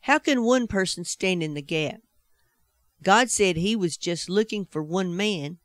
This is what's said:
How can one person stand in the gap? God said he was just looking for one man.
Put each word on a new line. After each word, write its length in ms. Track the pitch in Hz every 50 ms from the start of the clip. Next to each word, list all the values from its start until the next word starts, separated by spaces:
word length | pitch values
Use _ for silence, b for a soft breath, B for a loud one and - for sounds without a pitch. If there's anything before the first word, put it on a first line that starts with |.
How 180 | _ - 277 311
can 240 | _ - 285 247 233
one 240 | 233 254 262 240 220
person 360 | - 190 190 180 - - 175
stand 400 | - - _ - 190 185 175 160
in 100 | 156 151
the 80 | 147
gap? 400 | 143 147 170 160 156 139 - 113 _ _ _ _ _ _ _ _ _ _ _ _ _ _ _ _ _ _ _ _ -
God 260 | 185 196 226 262 226
said 280 | - - 208 185 175 160
he 180 | 170 208 226
was 220 | 226 185 170 - -
just 320 | - 175 175 165 - -
looking 360 | 180 202 220 220 - 208 190
for 160 | - - 151
one 340 | 156 151 165 190 190 180 170
man. 420 | 175 202 214 208 170 139 143 175 175 _